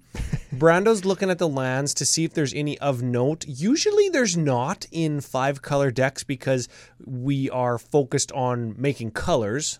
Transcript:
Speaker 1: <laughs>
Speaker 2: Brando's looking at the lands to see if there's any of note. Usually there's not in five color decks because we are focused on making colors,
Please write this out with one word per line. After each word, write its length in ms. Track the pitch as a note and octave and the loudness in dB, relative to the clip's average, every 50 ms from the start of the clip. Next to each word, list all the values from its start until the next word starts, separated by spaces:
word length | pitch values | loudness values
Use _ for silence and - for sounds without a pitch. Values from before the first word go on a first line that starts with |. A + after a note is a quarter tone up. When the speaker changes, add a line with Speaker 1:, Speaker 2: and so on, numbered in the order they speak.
| _ | _
Speaker 1:
<laughs> 480 | _ - - - - - - - - C#3 | _ -10 -10 -6 -6 -6 -6 -6 -8 -2
Speaker 2:
Brando's 520 | B2+ D#3 E3 E3+ F3+ G3+ A3+ A3+ G3 F3+ | 4 4 6 6 6 4 4 2 2 2
looking 240 | F#3+ F#3+ - G3 F#3 | 0 0 0 0 0
at 80 | F3+ E3 | 0 0
the 80 | F3 | 0
lands 460 | D#3 C3+ C3+ C3 B2+ B2+ C3+ C#3+ C#3 - | 0 0 0 0 0 0 0 -2 -2 -2
to 100 | - C#3 | -2 0
see 200 | - - E3 E3 | 0 0 0 0
if 80 | D#3+ - | -2 0
there's 200 | E3 D3 B2 - | 0 -2 0 -2
any 240 | D3 D3 D3 C#3+ - | -2 -4 -4 -4 -2
of 220 | C#3 C#3+ C3 A#2+ | -2 -2 -2 -2
note. 440 | B2+ B2 A#2+ A#2+ B2 C#3+ D#3 - - | -2 -2 0 2 2 0 0 -2 -8
Usually 640 | D3+ C3 B2+ E3 A3 C#4+ F4 - G#4 G#4 G#4 G4+ F#4+ | -12 -8 -2 0 2 2 2 2 2 4 4 4 4
there's 260 | E4+ C#4 A#3+ F#3+ F3 | 4 2 2 2 2
not 480 | E3+ D#3 C#3+ B2+ A#2+ B2+ D3+ G#3 - - - | 0 2 2 2 2 0 -2 -4 -6 -10 -8
in 300 | - E3 D#3+ D#3 D3 C#3+ | -4 -2 0 0 -2 -4
five 400 | - - - B2+ C3 C#3 C#3 C#3 - | -4 -4 -2 0 0 0 -2 -4 -4
color 260 | - D3 C#3 C#3+ C3+ | -2 0 2 2 2
decks 340 | A2 B2+ C3 C#3 - - - | 2 2 0 0 -2 -6 -6
because 440 | - C3+ A#2+ - C3+ C3 B2+ A#2+ - - - - - _ - - | -8 -8 -4 0 0 0 0 -2 -6 -12 -20 -20 -20 _ -20 -14
we 440 | - C3 B2 B2 C#3 C#3+ C3+ C3+ B2+ | -10 -8 -4 -2 -2 0 0 -2 -2
are 280 | - B2+ B2 B2 A#2+ A#2 | -2 -2 0 0 -2 -2
focused 520 | - - - D3 C3+ A#2+ D3 C3+ - - - | -4 0 2 2 2 2 0 -2 -2 -4 -4
on 420 | C#3 B2+ B2 B2 A#2+ A#2 A2+ - | -2 -2 0 0 -2 -4 -6 -6
making 340 | - C3 C#3+ C3+ - A2+ A2 | -2 -2 -2 -2 -2 -6 -8
colors, 680 | - - - F3+ E3+ B2+ G#2+ G2+ A#2 D3 D3+ - - | -6 -4 0 0 2 2 2 0 -2 -2 -4 -6 -8